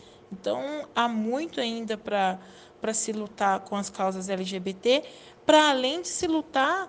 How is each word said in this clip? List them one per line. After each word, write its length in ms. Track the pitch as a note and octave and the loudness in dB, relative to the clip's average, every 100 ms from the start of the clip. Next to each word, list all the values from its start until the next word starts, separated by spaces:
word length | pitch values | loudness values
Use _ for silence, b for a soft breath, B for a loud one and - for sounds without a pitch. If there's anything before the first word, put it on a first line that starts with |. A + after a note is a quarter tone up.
| B B - | B B -18
Então, 560 | F#3+ G3+ A#3 C4+ D4+ C#4+ | -8 -4 -2 -4 -8 -6
há 140 | - A#3+ | 0 0
muito 520 | A3 A3 C4 E4 - | 0 -2 -2 -4 -4
ainda 380 | A#3 A#3 A3 G#3+ | -4 -4 -6 -6
pra, 400 | G#3+ G3+ F#3+ F#3 B B B - | -2 0 2 0 B B B -8
pra 140 | A3 | -4
se 180 | A3 - | -4 -4
lutar 480 | G#3+ G#3 - G3+ G3 | -6 -6 0 2 2
com 140 | - | -2
as 160 | G3+ G3 | -6 -6
causas 380 | - F#3+ F#3+ F#3 | -2 -2 -2 -4
L 160 | F#3+ | -4
G 160 | F#3+ F#3+ | -4 -6
B 120 | F#3 | -6
T, 300 | F#3+ A#3 C4+ - B B B | -2 2 2 2 B B B
pra 260 | - D4+ D4+ | 6 8 8
além 320 | C4 B3+ E4 | 4 0 -2
de 60 | F4 | -6
se 200 | - F4 | -4 0
lutar 600 | D#4+ D4 C4+ C#4 F#4 | 0 0 0 2 0